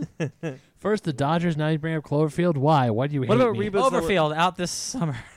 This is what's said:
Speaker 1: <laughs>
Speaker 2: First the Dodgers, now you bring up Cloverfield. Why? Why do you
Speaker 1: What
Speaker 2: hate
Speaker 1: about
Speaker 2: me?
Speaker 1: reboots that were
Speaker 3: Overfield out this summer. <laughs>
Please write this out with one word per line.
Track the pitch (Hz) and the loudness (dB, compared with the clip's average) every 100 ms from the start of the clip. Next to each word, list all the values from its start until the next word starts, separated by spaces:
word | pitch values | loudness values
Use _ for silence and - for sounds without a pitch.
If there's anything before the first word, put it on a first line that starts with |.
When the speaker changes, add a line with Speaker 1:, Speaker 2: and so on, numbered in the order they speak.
| 262 - | -10 -8
Speaker 1:
<laughs> | 156 - 160 131 _ _ | -8 -8 -12 -12 _ _
Speaker 2:
First | 190 214 | -4 -2
the | 170 | -4
Dodgers, | 131 139 170 170 151 | -2 0 0 0 0
now | 151 | 0
you | 160 | 0
bring | 165 | -2
up | 160 | -4
Cloverfield. | - 147 156 165 175 143 | -2 0 0 2 0 2
Why? | 143 147 120 | 4 4 4
Why | 107 143 | 0 -2
do | |
you | 147 | -2
Speaker 1:
What | 131 226 | 0 2
Speaker 2:
hate | |
Speaker 1:
about | 240 196 | 2 0
Speaker 2:
me? | 208 | -2
Speaker 1:
reboots | 196 269 | 2 2
that | 262 | 2
were | 165 | 2
Speaker 3:
Overfield | 185 151 156 | 2 2 2
out | 180 175 | 0 0
this | 175 | -6
summer. | - - 262 160 117 | -6 -8 -4 -4 -4
<laughs> | - | -12